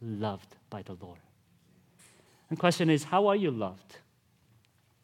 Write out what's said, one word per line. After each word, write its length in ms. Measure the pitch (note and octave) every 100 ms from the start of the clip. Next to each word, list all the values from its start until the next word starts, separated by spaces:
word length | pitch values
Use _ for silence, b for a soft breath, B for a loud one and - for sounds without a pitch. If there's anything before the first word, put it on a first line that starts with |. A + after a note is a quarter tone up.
loved 560 | A#2 G#2 G#2+ F#2+ - - _
by 120 | G#2
the 160 | - F2+
Lord." 200 | F#2 F2 _ _ _ _ _ _ _ _ b b b b b
The 80 | D#3+
question 320 | F3 E3+ E3
is, 160 | D3+ C#3+
how 220 | F#3 G#3
are 100 | G3+
you 120 | F3
loved? 500 | A#2 G2 F#2+ - - _ _ _ _ _ _ _ _ _ _